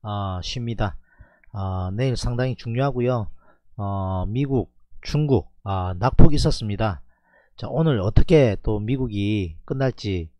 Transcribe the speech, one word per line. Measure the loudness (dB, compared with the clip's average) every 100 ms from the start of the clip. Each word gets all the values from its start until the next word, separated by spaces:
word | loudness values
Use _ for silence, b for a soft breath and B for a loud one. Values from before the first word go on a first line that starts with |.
어, | -8 -8 -6 -8
쉽니다. | -8 -8 -8 -4 -4 -4 b b b b b
어, | -8 -6 -4 -6
내일 | -2 -2 -2
상당히 | -4 -2 -4 -4
중요하고요. | -6 -4 -2 -2 -2 -2 -4 b b b _ -10
어, | -6 -4 -4 -4 -4
미국, | -4 -2 -2 -4 _ _ -16
중국, | -6 -2 0 0 -2 -14
아, | -8 -6 -4 -4
낙폭 | -4 10 10
있었습니다. | 10 0 -2 -4 -4 -4 -4 -12 b b b b -16
자, | -8
오늘 | -2 0 0
어떻게 | 4 6 8 6 4 2
또 | -2 -2
미국이 | -2 -4 -4 -4 -2 -2 -4 -10
끝날지 | -10 -4 -2 -4 -6 -4 -6